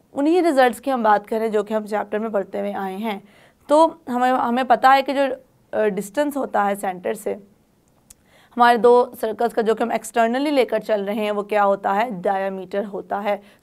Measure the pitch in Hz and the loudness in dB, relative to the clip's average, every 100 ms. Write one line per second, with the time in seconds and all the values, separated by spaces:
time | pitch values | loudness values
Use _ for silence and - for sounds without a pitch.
0 | _ - 294 359 339 269 254 - 277 254 | _ -4 0 2 2 4 2 2 -4 0
1 | 214 208 208 220 226 214 208 220 208 208 | 2 2 0 -4 -2 -2 -2 -4 -4 -6
2 | 202 214 226 208 190 202 202 202 190 190 | -4 -4 -4 -4 -4 -6 -6 -6 -8 -8
3 | 226 202 - _ _ _ - 294 320 - | -8 -8 -12 _ _ _ 2 4 4 0
4 | - 247 254 254 240 240 247 226 262 269 | -8 -2 0 0 -2 -2 2 4 6 4
5 | 269 277 269 - _ _ _ 214 214 196 | 2 0 0 -4 _ _ _ -2 -2 -2
6 | 196 294 294 277 220 214 202 202 196 180 | -4 -2 -2 -2 -2 0 0 -2 -6 -6
7 | 214 214 - 202 - _ _ _ _ _ | -6 -6 -6 -6 -10 _ _ _ _ _
8 | _ _ _ _ _ 240 240 240 240 247 | _ _ _ _ _ 4 4 6 6 6
9 | 247 - 220 208 233 240 220 220 233 226 | 4 -2 -6 -2 -2 0 0 0 -2 -4
10 | - 240 226 254 302 277 226 220 - 214 | -4 0 0 0 0 0 0 -2 -2 -4
11 | 196 214 208 208 202 208 202 196 202 202 | -2 -4 -4 -4 -2 0 2 0 0 -2
12 | 247 180 202 190 196 190 185 196 202 185 | -2 -4 -2 -2 -4 -8 -8 -8 -6 -8
13 | 180 202 208 202 - _ | -8 -6 -4 -4 -8 _